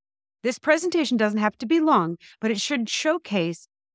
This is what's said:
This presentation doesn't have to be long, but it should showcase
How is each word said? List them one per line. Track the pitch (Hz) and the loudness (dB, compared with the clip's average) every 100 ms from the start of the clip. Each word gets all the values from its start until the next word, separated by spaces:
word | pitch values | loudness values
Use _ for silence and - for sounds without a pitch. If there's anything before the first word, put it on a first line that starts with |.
| _ _ _ _ | _ _ _ _
This | 233 247 | -6 -4
presentation | - 311 349 339 277 240 | 2 2 2 0 0 0
doesn't | 214 214 | 0 0
have | 214 - | -2 -2
to | |
be | 226 330 | 0 2
long, | 311 247 165 170 - - | 4 2 2 -4 -12 -6
but | 220 | -4
it | 202 | -2
should | - 277 214 | -2 -4 -4
showcase | - 311 330 - 208 165 170 - _ _ | -2 0 -2 -2 -2 -2 -4 -12 _ _